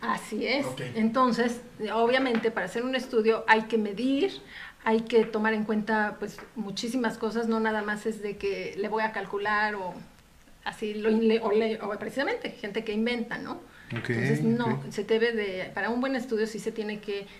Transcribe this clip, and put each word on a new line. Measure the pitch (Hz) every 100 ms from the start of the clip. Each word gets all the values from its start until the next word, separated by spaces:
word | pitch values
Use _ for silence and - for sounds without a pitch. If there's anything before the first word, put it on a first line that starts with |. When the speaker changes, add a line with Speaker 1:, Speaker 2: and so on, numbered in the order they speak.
Speaker 1:
Así | 233 - - 214 208
es. | 269 -
Speaker 2:
Ok. | - 127 220
Speaker 1:
Entonces, | 220 262 254 226 240 233 - - 208
obviamente, | 220 233 262 269 226 220
para | 214 185
hacer | 233
un | 254 262
estudio | 254 233 220 220 -
hay | 220
que | 226 226
medir, | 208 196 254 277 392 - - - - -
hay | - 226
que | 226 233 220
tomar | 214 214
en | 214
cuenta, | 214 214 208 214 208 202
pues, | 214 - - -
muchísimas | 202 196 240 254 226 -
cosas, | 220 226 226
no | 226
nada | 220 214
más | 208 208 226
es | 214
de | 208 202
que | 196 185 180 -
le | 214
voy | 214
a | 214
calcular | 214 190 202 208 208 214 208
o | 180 170 - - - - - - -
así, | - 214 214
lo, | 220
le, | 220 226 220
o, | 220
le, | 214 220 220
o | - 208
precisamente, | 180 - 320 480 -
gente | - 208 208
que | 220
inventa, | 208 226 240 - 170
¿no? | 180 294 - - - 117
Speaker 3:
Ok, | -
Speaker 1:
Entonces, | 117 127 -
no, | 226 233 240
Speaker 3:
ok. | - -
Speaker 1:
se | -
debe | 202 226 233
de, | 226 202 185 170 -
para | 196
un | 240
buen | 269 269
estudio | - 214 214
sí | 214
se | 226
tiene | 214 208 208
que | - 202 202